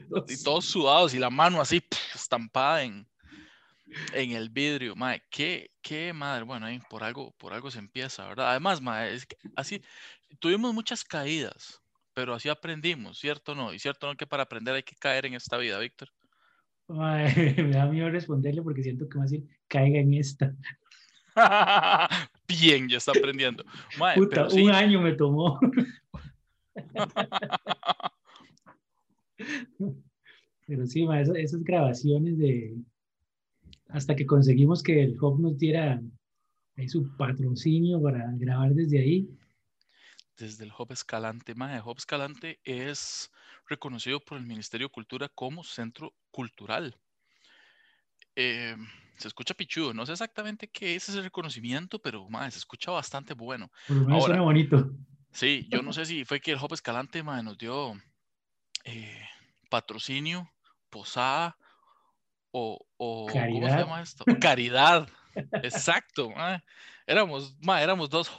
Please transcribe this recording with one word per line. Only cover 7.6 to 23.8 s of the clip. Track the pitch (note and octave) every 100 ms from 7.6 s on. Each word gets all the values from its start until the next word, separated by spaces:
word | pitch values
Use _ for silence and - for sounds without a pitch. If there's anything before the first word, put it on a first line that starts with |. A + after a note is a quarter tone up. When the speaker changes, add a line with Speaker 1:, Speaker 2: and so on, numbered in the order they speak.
| C3+
Speaker 1:
se | A#2+
empieza, | G2+ B2+ C3 - F#2+
¿verdad? | G2+ B2
Además, | C3 F#3 E3+
mae, | B2+ A2 A2+
es | A#2+ -
que | - - -
así, | C3+ G3+ - - - - _ -
tuvimos | E3 G3 B3
muchas | A3 A3 A#3+
caídas, | - D#3+ C#3+ D#3+ A#2 - - - _ _ _
pero | - B2+
así | A#2 D3
aprendimos, | D3+ E3 D#3 D#3+ D#3+ G2 -
¿cierto | D3 D3 -
o |
no? | D3 A#2
Y | F2
cierto | C#3 C#3 C#3+
o |
no | C#3
que | D3+
para | C#3+
aprender | C3 A2+ A#2
hay | C3+
que | - -
caer | C#3 C3 C3+
en |
esta | B2 - A#2+
vida, | A#2+ G2
Víctor. | A#2+ - C#3 _ _ _ _ _ _ _ -
Speaker 2:
Mae, | D#3 D#3 D3+ D3
<laughs> | C3+ D#3 C#3
me | D3+
da | C3+
miedo | C#3+ D#3 E3
responderle | E3+ D#3+ C#3 C#3 D#3
porque | E3 C3+
siento | C3 B2+ D3
que | C#3+
va |
a | C#3
decir, | D3 - _ -
"Caiga | C#3+ C3+ D3
en | C#3
esta". | C#3+ C#3 - C3+ - - - _ - _ _ _ -
Speaker 1:
<laughs> | A3 G3+ F#3+ G3+ F3 E3 E3+ F3+ D3+ _ -
Bien, | E3+ D#3+ C#3 B2+
ya | B2
está | -
aprendiendo. | C#3 C#3 C3+ C3 A#2+ - -